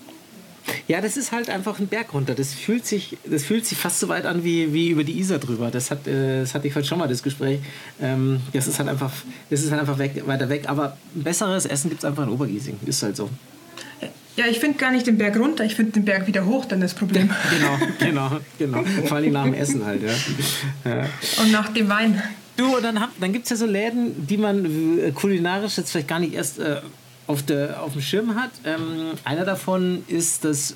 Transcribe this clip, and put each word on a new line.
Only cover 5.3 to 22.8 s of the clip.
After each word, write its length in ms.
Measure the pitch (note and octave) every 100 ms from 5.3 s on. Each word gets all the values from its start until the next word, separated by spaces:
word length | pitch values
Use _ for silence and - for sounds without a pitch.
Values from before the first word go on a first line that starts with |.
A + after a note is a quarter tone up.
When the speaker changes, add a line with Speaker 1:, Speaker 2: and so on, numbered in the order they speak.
| D#3+
Speaker 1:
drüber. 320 | C#3 A#2 A#2+
Das 200 | B2 B2+
hat, 160 | C#3+ C#3
äh, 340 | C3+ C3+ C3
das 140 | C3
hatte 120 | D3 C#3+
ich 60 |
heute 120 | D3 C#3
schon 120 | E3
mal, 100 | D#3
das 140 | B2
Gespräch. 360 | C#3 C3+ C3+ C#3 C#3 - - -
Ähm, 400 | C3+ C3 C3 C3 B2+
das 120 | C#3 C3
ist 120 | D3
halt 100 | C#3
einfach, 240 | C3+ C3+ - - - -
das 120 | D3
ist 80 | D#3
halt 100 | D3+
einfach 180 | D3 C3+
weg, 240 | C#3 C#3 C#3
weiter 220 | C3+ B2+
weg. 160 | D3 C#3+
Aber 280 | C#3+ C#3+ - -
besseres 540 | E3 D3 E3+ G#3 F#3+ -
Essen 240 | C#3+ E3
gibt's 160 | D#3 D3+
einfach 160 | C#3+
in 80 | C3+
Obergiesing. 480 | B2 C3 G2+ C3+ G2+ B2+
Ist 160 | C3+
halt 140 | G#2+ G2
so. 120 | G2+ C3 - - - - - - - - - -
Speaker 2:
Ja, 100 | A#3+
ich 140 | A3+
find 180 | D4 C#4+
gar 140 | C4
nicht 120 | B3+
den 140 | B3 G#3+
Berg 180 | G#3 G#3+
runter, 280 | C4+ D#4+
ich 100 | A3
find 220 | A3 A3 G#3+
den 80 |
Berg 240 | G3+ F#3+ F#3
wieder 180 | G3 F#3
hoch, 180 | C4
dann 160 | C4 F#3+
das 140 | F3+
Problem. 340 | - F#3+ F#3 G3 -
Speaker 1:
<laughs> 80 | -
Genau, 280 | E3 D3 C#3 D#3 -
genau, 320 | D#3 C#3+ C3+ D3 C#3+ -
genau. 280 | D3 B2 F#3 G3 -
Vor 100 | D3
allem 160 | D3+
nach 100 | C#3+
dem 120 | C3
Essen 300 | C3 C#3 C3+
halt, 160 | G#2 G2+
ja. 80 | G#2+ A#2+ C#3+ C3+ C#3 - C#3 - B2+
Ja. 180 | B2 C#3 - - -
Speaker 2:
Und 80 | A3
nach 200 | G#3+ G#3+
dem 180 | A3+ G3+
Wein. 340 | G#3 A3+ F#3+ - - - -
Speaker 1:
Du, 200 | B3+
und 80 | B3+